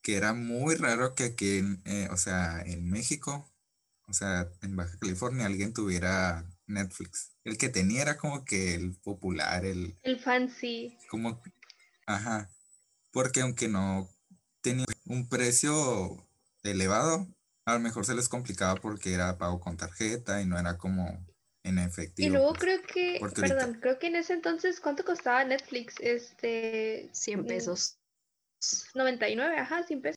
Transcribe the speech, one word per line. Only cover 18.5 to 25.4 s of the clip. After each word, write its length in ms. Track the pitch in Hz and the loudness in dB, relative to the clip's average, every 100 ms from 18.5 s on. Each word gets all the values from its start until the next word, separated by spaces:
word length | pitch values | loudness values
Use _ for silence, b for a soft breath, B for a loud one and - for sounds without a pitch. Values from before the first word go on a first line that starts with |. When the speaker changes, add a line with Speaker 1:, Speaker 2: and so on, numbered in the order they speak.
| 95 92 95 | 0 2 2
Speaker 1:
porque 320 | 110 104 92 | -2 -4 0
era 240 | 90 90 90 | 2 2 0
pago 240 | 87 87 | -2 -2
con 160 | 87 85 | -4 -6
tarjeta 640 | 87 - 110 120 120 101 | -8 -4 -2 -2 -2 0
y 60 | 95 | 2
no 120 | 87 | 0
era 200 | 87 87 | 0 -2
como 480 | 92 95 87 90 92 _ _ _ | -2 -2 -2 -6 -14 _ _ _
en 140 | - 92 | 0 0
efectivo, 480 | 87 90 82 - - | 0 -2 -8 0 4
Speaker 2:
Y 40 | |
luego 180 | 285 277 | 6 6
Speaker 1:
pues, 100 | 320 | 4
Speaker 2:
creo 220 | 349 381 | 2 0
que, 340 | - 370 359 349 | 0 0 0 0
Speaker 1:
porque 200 | 202 - | -2 0
ahorita 160 | - 269 | 2 2
Speaker 2:
perdón, 200 | 247 226 | 0 0
creo 180 | 247 262 | 0 2
que 80 | 339 | 2
en 100 | 339 | 0
ese 160 | 330 | 0
entonces, 480 | 359 339 330 370 359 | 0 0 0 0 0
¿cuánto 240 | 302 294 | -2 -2
costaba 400 | 381 339 262 247 | -2 0 2 4